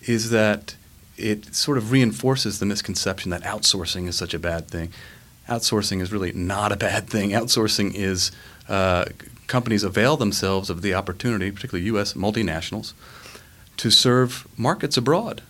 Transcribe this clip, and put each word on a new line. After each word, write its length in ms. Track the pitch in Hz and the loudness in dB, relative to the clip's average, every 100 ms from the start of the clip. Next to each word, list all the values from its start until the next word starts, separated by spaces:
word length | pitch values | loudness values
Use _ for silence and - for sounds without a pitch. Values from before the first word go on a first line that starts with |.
is 280 | - 117 113 | 0 0 2
that 440 | 117 107 104 - - - - - - | 4 4 2 -4 -18 -20 -20 -20 -6
it 360 | 107 107 - | -4 -4 -4
sort 240 | - - 135 | -4 0 0
of 140 | 110 | 4
reinforces 680 | 131 120 104 127 131 110 95 | 4 4 2 0 2 0 -2
the 40 | |
misconception 680 | 98 101 - 92 - 95 95 | -2 -2 -4 -4 -2 -2 -4
that 100 | 85 | -6
outsourcing 640 | - 104 - 101 85 92 90 | -6 -2 0 0 -2 -4 -4
is 80 | |
such 180 | 85 87 | -4 -4
a 60 | 82 | -4
bad 300 | 85 82 82 | -2 -4 -6
thing. 240 | 87 85 - - - - - - | -8 -8 -10 -20 -20 -20 -20 -6
Outsourcing 520 | 120 - 107 101 98 | -2 0 0 0 -2
is 120 | 92 | -2
really 180 | 104 90 | -2 -4
not 400 | 87 90 98 104 | -2 -2 0 2
a 60 | 101 | 2
bad 340 | 101 - 92 | 2 0 -2
thing. 200 | 110 101 | -2 2
Outsourcing 640 | 104 120 - 110 - 101 | 0 2 2 2 2 0
is, 380 | 101 98 92 - - - - - | 0 -2 0 -2 -6 -20 -20 -4
uh, 380 | 101 95 90 - | 2 4 2 0
c-, 220 | - - - - | -6 -20 -18 -2
companies 340 | 127 117 107 | -2 2 0
avail 340 | 101 92 120 151 | 2 2 2 4
themselves 540 | 107 98 95 95 98 | 0 0 0 0 -2
of 100 | 85 | -4
the 140 | 101 | 0
opportunity, 560 | 92 98 90 123 110 92 | -2 -2 -4 -2 -2 -2
particularly 340 | 101 127 - 101 | -6 -6 -4 0
U 120 | 107 | 0
S 140 | 101 | -2
multinationals, 800 | - 98 113 98 80 - 107 - - - - - - - - - - | -2 -2 0 -2 -2 -6 -8 -10 -16 -20 -20 -20 -20 -20 -20 -18 -6
to 120 | 117 | 6
serve 560 | 123 127 123 127 - - - | 6 8 6 4 0 -14 -2
markets 400 | 117 202 139 139 | 0 0 0 0
abroad 460 | 120 170 220 - - | 2 2 0 -10 -14